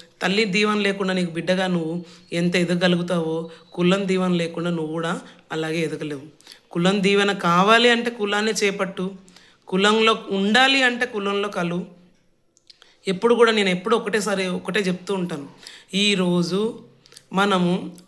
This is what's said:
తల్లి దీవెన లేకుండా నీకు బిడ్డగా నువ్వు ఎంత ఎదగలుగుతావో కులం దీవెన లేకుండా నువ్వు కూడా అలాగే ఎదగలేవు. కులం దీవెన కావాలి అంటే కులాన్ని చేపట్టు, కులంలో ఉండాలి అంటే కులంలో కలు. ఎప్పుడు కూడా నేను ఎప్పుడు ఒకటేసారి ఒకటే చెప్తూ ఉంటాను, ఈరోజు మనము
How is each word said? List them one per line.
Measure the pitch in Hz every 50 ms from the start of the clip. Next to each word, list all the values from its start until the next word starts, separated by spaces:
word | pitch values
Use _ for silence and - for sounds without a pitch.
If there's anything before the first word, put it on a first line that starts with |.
| - - _ -
తల్లి | - 180 196 214 226
దీవెన | 202 175 208 208 208 214
లేకుండా | 208 202 196 190 196 196 190 185
నీకు | 180 180 165
బిడ్డగా | 160 170 165 180 185 185 190
నువ్వు | 185 180 170 160 156 170 175 175 - - - - - -
ఎంత | 170 175 175 180
ఎదగలుగుతావో | 180 175 170 180 175 185 180 180 170 170 175 180 170 160 160 160 165 170 - - - - _ -
కులం | 175 175 180 190 202 202
దీవెన | 185 190 185 185 180
లేకుండా | 175 170 170 165 - 170 165 175
నువ్వు | 170 165 156
కూడా | 156 160 170 165 165 196 262 - - - - _ -
అలాగే | 156 160 160 160 160 170
ఎదగలేవు. | 160 147 151 147 160 147 147 135 143 156 - _ - - - - _ -
కులం | - 175 175 185 202 208 180
దీవెన | 196 202 202 202 202
కావాలి | 196 196 185 175 170 180 196 208 226 233 240 240
అంటే | 233 233 240 240
కులాన్ని | 233 - 208 202 208 208 208 220
చేపట్టు, | 214 - 214 196 190 202 190 180 185 - 185 190 196 - - - - - - _ _ _ _
కులంలో | - 185 185 196 208 220 220 226 220 220 190 - -
ఉండాలి | 196 196 196 208 220 254 262 269 269 277 262
అంటే | 240 240 233 254
కులంలో | 247 220 208 196 202 202 202 202 208
కలు. | 202 190 175 170 175 180 214 - - - _ _ _ _ _ _ _ _ _ _ _ _ _ _ - _ _ _ _ _ -
ఎప్పుడు | 196 180 185 226 233 240
కూడా | 226 233 226
నేను | 220 214 202 185
ఎప్పుడు | 180 180 - 220 233
ఒకటేసారి | 220 233 - - 214 185 214 196 185 185
ఒకటే | 185 180 185 - 190 180 214
చెప్తూ | 196 185 180 180 - - 196
ఉంటాను, | 190 175 170 160 143 139 139 - - - - - - - - -
ఈరోజు | 196 208 208 202 185 185 180 175 175 170 170 180 196 214 233 - - - - _ _ _ - - - _ - -
మనము | 190 202 202 190 180 180 175 180 - - - - - -